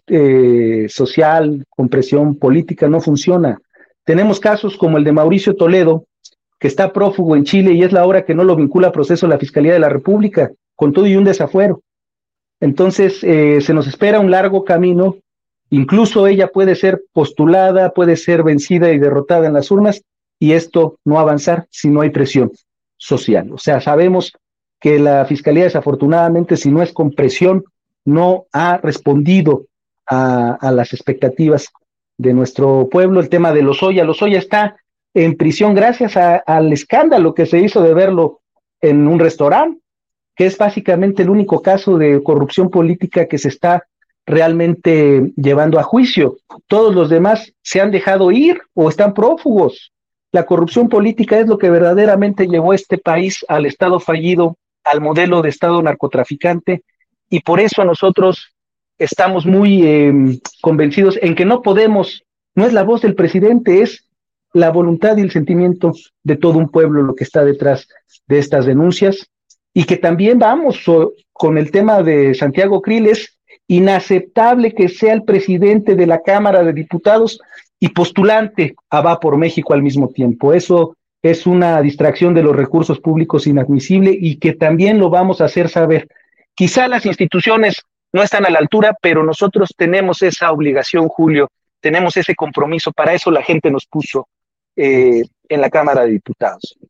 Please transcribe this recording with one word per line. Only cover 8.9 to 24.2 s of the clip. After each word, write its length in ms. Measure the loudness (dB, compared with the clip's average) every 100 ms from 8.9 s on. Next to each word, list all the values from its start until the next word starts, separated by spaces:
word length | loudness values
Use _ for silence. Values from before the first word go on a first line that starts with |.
proceso 360 | 0 -2 0 0
la 100 | -2
Fiscalía 340 | -2 0 2
de 80 | 2
la 80 | 2
República, 640 | 0 0 0 0 0 -4 -6 _ -4
con 160 | 0
todo 140 | 2 2
y 100 | 2
un 80 |
desafuero. 580 | 2 0 -2 0 0 -2 _ _ _ _ _ _ _ _
Entonces, 640 | -4 0 -2 0 -2 0
eh, 380 | 0 2 2 2
se 120 | 2
nos 140 | -2 -2
espera 320 | -2 0 2
un 120 | 2
largo 340 | 2 0 -2 -2
camino, 520 | 0 0 0 0 -4 _ _ _ _ _
incluso 560 | -2 0 2 2 2 2
ella 220 | 2 0
puede 280 | 0 0 2
ser 280 | 0 -2 -4
postulada, 800 | -4 -4 0 2 4 2 2 0
puede 240 | 0 0 0
ser 280 | 0 0
vencida 480 | 2 0 0 0 2
y 60 | 2
derrotada 480 | 2 0 0 0 2
en 80 |
las 160 | 0 0
urnas, 320 | 0 0 -2 _ _ _ _
y 140 | 0
esto 440 | 0 0 0 0 -2 -2
no 140 | 0
avanzar 480 | 0 0 -2 -4 -6
si 200 | -6 0
no 120 | 0
hay 80 | 0
presión 420 | -2 -2 0 -2 -4 _ _ _ _
social. 540 | -6 -6 -2 -2 -2
O 60 | -8
sea, 220 | -4 -2
sabemos 540 | 0 0 2 0